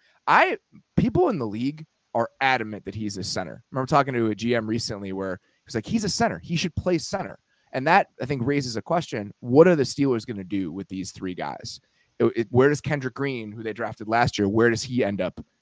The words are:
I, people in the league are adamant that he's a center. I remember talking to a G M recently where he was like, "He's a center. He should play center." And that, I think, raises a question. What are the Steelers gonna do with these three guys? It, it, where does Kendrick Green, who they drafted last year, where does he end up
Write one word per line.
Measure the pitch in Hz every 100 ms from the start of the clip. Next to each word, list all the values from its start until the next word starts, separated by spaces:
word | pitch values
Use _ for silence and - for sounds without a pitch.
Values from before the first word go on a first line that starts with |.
| _ _ -
I, | 185 370 311 _ - _ -
people | 226 349 359
in | 175
the | 110
league | 107 131 156 160 _ _
are | 117 117 -
adamant | 135 131 107 101
that | 98 107
he's | 104 98
a |
center. | 87 98 85 53
I | _
remember | 135 131
talking | 147 135
to | 123 110
a | 101
G | 117
M | 117 110
recently | 117 - 101 98
where | 95 95 92
he | _ _ -
was | 113
like, | -
"He's | 220
a | 196
center. | - 233 85
He | - 170
should | 175 -
play | 180 170
center." | - 196 113 - _ _ _
And | 135 143
that, | 190 - -
I | 123
think, | 139 117
raises | 143 123 110
a |
question. | - 170 - 117 101 -
What | 123 135 180
are | 160
the |
Steelers | 127 - 139 117 113
gonna | 101
do | 92 101 87
with | 92 95
these | 95 92
three | - 92
guys? | 82 73 - - - _ _ _ -
It, | 117 117
it, | 107
where | 120 139
does | 147
Kendrick | - 147 127
Green, | 131 139 123 107
who | 107
they | 110
drafted | 107 110 - 107
last | 117 120 -
year, | 98
where | 110 117
does | 113
he | 127 123
end | 101 98
up | 90 - - _